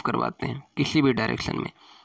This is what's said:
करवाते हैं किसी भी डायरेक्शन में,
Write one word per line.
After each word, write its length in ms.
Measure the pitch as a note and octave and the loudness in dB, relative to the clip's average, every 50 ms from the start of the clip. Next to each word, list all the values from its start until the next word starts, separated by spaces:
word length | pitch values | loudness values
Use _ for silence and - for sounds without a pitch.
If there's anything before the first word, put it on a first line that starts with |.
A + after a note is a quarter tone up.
| - | 0
करवाते 420 | C#3+ - A#2 - - - - - B2+ | -2 -2 0 -2 -2 -4 -4 -6 -6
हैं 160 | A#2+ C3+ - _ _ - | -6 -8 -10 _ _ -2
किसी 240 | D3 - - D#3 | -2 2 4 4
भी 120 | C#3+ C3+ B2 | 4 4 4
डायरेक्शन 440 | A#2 A2 A2+ A#2 - - - - - | 2 0 0 -2 -2 -2 -4 -4 -4
में, 120 | - - - _ - - - - | -4 -6 -10 _ -18 -20 -20 -20